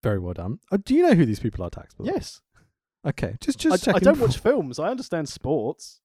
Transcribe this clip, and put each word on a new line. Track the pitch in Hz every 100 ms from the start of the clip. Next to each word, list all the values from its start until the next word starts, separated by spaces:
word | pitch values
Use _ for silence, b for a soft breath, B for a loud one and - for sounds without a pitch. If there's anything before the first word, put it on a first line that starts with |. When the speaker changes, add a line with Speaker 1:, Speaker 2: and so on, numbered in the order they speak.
Speaker 1:
Very | - 101
well | 90
done. | 90 87 151 _
Uh, | 202
do | 196
you | 269
know | 349
who | 208 135
these | 104
people | 117 -
are, | 90
Tax? | - -
By | _
the | -
way? | 381
Speaker 2:
Yes. | - - _ _ _ _ _ _
Speaker 1:
Okay, | - - 101 101
just, | - 269
just | 320 285 -
Speaker 2:
I, |
I |
Speaker 1:
checking. | 185
Speaker 2:
don't | 214 302
watch | 233 123
films. | - 269 147 123
I | 160
understand | 254 254 170 147
sports. | - 127 147 113 - - -